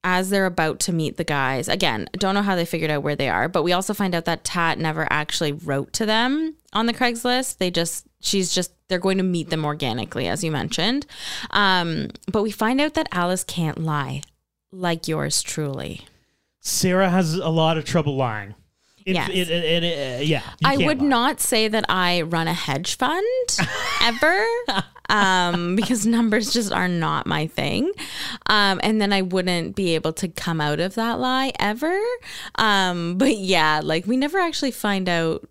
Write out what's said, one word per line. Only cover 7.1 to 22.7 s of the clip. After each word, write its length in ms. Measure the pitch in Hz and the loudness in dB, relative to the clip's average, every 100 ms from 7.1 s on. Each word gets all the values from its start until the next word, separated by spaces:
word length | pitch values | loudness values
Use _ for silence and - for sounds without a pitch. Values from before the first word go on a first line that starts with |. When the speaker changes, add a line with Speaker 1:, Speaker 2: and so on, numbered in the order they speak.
| 233 247 247 262 - | 0 0 0 -2 -2
Speaker 1:
They 120 | 180 | -2
just, 360 | 170 170 - _ _ | 0 -2 -6 _ _
she's 320 | - 196 180 | -2 0 0
just, 180 | - 175 _ _ | -2 -2 _ _
they're 100 | 180 | -2
going 180 | 190 190 | 0 2
to 60 | 185 | 0
meet 240 | 175 160 | 0 -2
them 160 | 160 147 | -2 -2
organically, 640 | 151 131 120 104 - 98 | -2 -4 -4 -4 -4 -2
as 140 | 104 | -2
you 80 | 165 | -2
mentioned. 540 | 147 - - 185 269 - - - - - | -2 -2 -2 0 -2 -4 -14 -10 -10 -4
Um, 580 | - 202 185 170 160 - - - | 2 4 2 0 -4 -6 -8 -4
but 120 | 214 | -2
we 80 | 214 | -2
find 280 | - 220 262 | 0 0 2
out 140 | 302 | 0
that 160 | 311 311 | -2 -2
Alice 320 | 180 175 185 | -2 0 -2
can't 340 | - - 160 - | -4 -2 -2 -2
lie, 420 | 160 147 135 135 - _ _ _ _ | -2 -2 -4 -8 -12 _ _ _ _
like 360 | 190 180 165 - | -6 -4 -4 -4
yours 320 | 156 147 - | -4 -2 -2
truly. 640 | - - 147 135 69 - - _ _ _ _ _ | -2 -6 -6 -6 -10 -12 -18 _ _ _ _ _
Speaker 2:
Sarah 480 | - - 185 185 190 | -4 0 4 4 4
has 260 | 180 165 170 | 4 2 0
a 140 | 165 | 0
lot 280 | 160 160 160 | 2 2 2
of 60 | 147 | 0
trouble 300 | 170 147 135 | 0 2 0
lying. 380 | 127 107 98 104 _ _ _ _ 190 | -2 -2 -8 -16 _ _ _ _ -2
It, 100 | 180 | -2
Speaker 1:
Yes. 140 | 170 | 0
Speaker 2:
it, 200 | 185 160 | -2 0
it, 0 | |
it, 340 | 170 160 170 | 0 2 2
it, 440 | 170 151 135 127 151 | 2 -2 -4 -2 0
yeah, 160 | 143 - - | 0 -2 -2
you 60 | - | 0
Speaker 1:
I 80 | 277 | 2
Speaker 2:
can't 100 | 302 | 2
Speaker 1:
would 160 | 277 | 2
Speaker 2:
lie. 60 | 285 | 4
Speaker 1:
not 320 | 240 254 302 | 4 2 0
say 260 | - 226 220 | 0 2 2
that 180 | 220 - | 0 2
I 320 | 185 180 175 | 2 4 2
run 260 | 165 165 165 | 0 0 0
a 60 | |
hedge 420 | 175 - | -2 -2